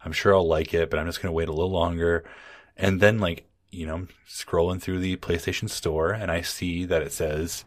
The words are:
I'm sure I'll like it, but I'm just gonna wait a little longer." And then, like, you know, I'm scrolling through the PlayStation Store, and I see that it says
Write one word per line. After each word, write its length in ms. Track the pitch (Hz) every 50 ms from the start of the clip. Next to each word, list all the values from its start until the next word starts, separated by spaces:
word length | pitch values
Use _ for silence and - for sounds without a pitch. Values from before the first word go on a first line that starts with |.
| -
I'm 80 | 82
sure 220 | 78 - - 101 98
I'll 140 | 95 90
like 260 | 80 82 - 82 - -
it, 160 | 85 82 80
but 80 | - 78
I'm 60 | 80
just 160 | 85 85 -
gonna 100 | - 92
wait 160 | 82 82 82
a 40 | 78
little 180 | 78 78 90 92
longer." 540 | 95 87 85 85 85 82 85 85 85 82 - - - - - - - - - _ _
And 240 | - - 98 98 90
then, 200 | 101 104 110 110
like, 280 | 101 85 85 - - _ _ _ _ _
you 160 | - 85 80
know, 80 | 78 80
I'm 160 | 85 92 - - _ _
scrolling 540 | - - - - - - 85 85 90 90 92
through 200 | - - 92 92
the 140 | 90 92 92
PlayStation 520 | - - - 90 82 - - 92 - - 107
Store, 400 | - - - 87 78 78 80 85
and 220 | 101 110 104 87
I 100 | 82 85
see 440 | 85 - - - 92 90 85 87 90
that 180 | 87 90 82 76
it 100 | 82 -
says 520 | - 85 76 76 78 - - - - -